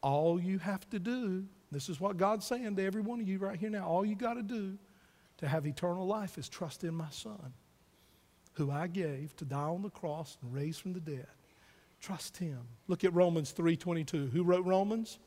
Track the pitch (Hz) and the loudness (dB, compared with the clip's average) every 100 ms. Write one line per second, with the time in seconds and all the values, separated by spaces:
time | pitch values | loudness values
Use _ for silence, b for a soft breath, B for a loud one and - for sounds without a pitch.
0 | 143 143 160 175 180 190 170 190 - 214 | 4 4 4 4 2 0 0 -4 -4 -4
1 | 180 254 226 185 190 - _ 143 135 147 | -2 -2 0 -2 -4 -12 _ -8 -6 -2
2 | 190 185 196 214 - 247 233 196 190 202 | -2 4 4 4 0 -2 -2 0 0 0
3 | 208 240 208 190 196 196 214 214 165 170 | -2 -2 -2 0 -2 -2 -2 -2 2 2
4 | 208 208 233 233 208 233 196 196 - b | 2 0 -2 -2 -4 -2 -4 -6 -14 b
5 | b b b - 147 160 147 143 180 175 | b b b -6 0 0 0 -2 -2 0
6 | 185 214 196 - - - 165 - 170 165 | 0 0 -2 -6 -10 -6 -8 -4 -4 -4
7 | 160 - 220 208 139 127 _ _ _ b | -6 -8 -12 -12 -12 -14 _ _ _ b
8 | b b b b - - 143 143 175 180 | b b b b -20 -2 0 0 -2 0
9 | 165 139 147 - 147 139 147 175 202 - | -2 -2 -6 -8 -4 -2 -2 -2 -4 -6
10 | 170 147 151 - 123 131 147 160 185 180 | -6 -4 -6 -10 -8 -4 -4 -4 -6 -6
11 | 160 139 135 - _ b b b b b | -6 -8 -10 -18 _ b b b b b
12 | - 175 - - 170 131 120 117 - 175 | -8 -8 -8 -6 -4 -4 -10 -16 -2 2
13 | 196 170 180 165 147 - 165 165 175 170 | 4 8 6 6 0 2 4 4 2 0
14 | 151 156 139 135 175 180 180 190 202 226 | 0 -2 0 2 6 6 6 4 4 0
15 | 226 - | -2 -10